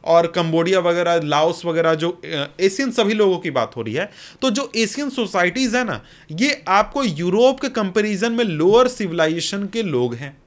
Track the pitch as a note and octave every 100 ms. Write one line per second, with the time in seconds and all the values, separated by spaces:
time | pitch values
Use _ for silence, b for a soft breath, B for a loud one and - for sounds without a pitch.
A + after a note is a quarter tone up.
0 | - E3+ E3+ F3+ E3 E3 E3+ F#3+ F3 E3+
1 | E3+ E3+ D3+ D3 D#3+ E3+ E3+ E3 E3 D#3+
2 | E3+ E3 D#3 D#3 D3 - F#3+ F#3+ C4+ A#3+
3 | G#3 G#3+ G3+ F3+ E3+ C3 A2 A#2+ A2 B2
4 | G3+ B B B C4 A3 C#4 A3+ A3 C4
5 | C#4+ C4 G#3 F#3+ F3 B3+ B3+ B3 A#3+ A#2+
6 | B B B D#3 C#4 C#4 - G3 G#3 C#4+
7 | B3+ D3+ F3 G3+ B3+ C4+ C#4 A3+ G3 G#3+
8 | G#3+ G3 A#3 A#3 A3+ D3+ E3+ A3+ B3+ B3
9 | F#3+ D#3+ D#3+ E3 - G3+ G3 A3+ G3+ B2+
10 | B2 A#2 C#3 -